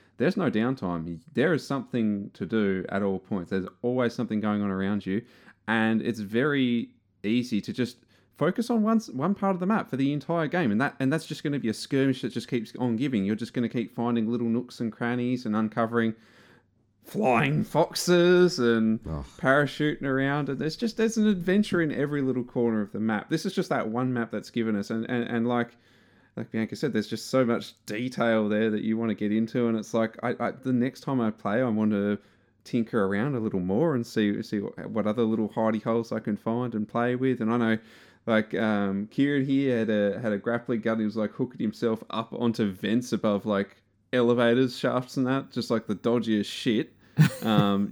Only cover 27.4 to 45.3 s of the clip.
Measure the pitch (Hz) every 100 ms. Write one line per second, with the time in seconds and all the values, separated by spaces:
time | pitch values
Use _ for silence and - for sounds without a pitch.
27.4 | 120 117 - - - 107 127 - 117 110
28.4 | 104 107 110 107 107 110 117 101 104 107
29.4 | 113 127 117 113 - 117 110 - 120 -
30.4 | 120 - 131 127 127 - - 135 110 107
31.4 | 101 110 127 107 107 101 101 101 _ _
32.4 | _ _ - 123 110 120 98 101 135 127
33.4 | 110 98 90 104 165 131 117 113 104 107
34.4 | 107 107 101 - 101 110 104 107 113 113
35.4 | 104 - 110 110 117 117 113 113 113 104
36.4 | 113 117 123 110 107 117 120 123 131 123
37.4 | 110 120 113 110 - - - _ - 110
38.4 | 107 90 110 104 98 98 107 - 139 143
39.4 | 135 135 135 117 110 107 101 104 117 101
40.4 | 117 117 120 117 113 113 107 110 104 -
41.4 | 127 - 110 - 117 110 - 110 110 -
42.4 | 120 113 107 92 101 117 127 104 110 101
43.4 | 110 101 101 - _ _ - 123 120 120
44.4 | 117 123 131 - 131 123 127 139 127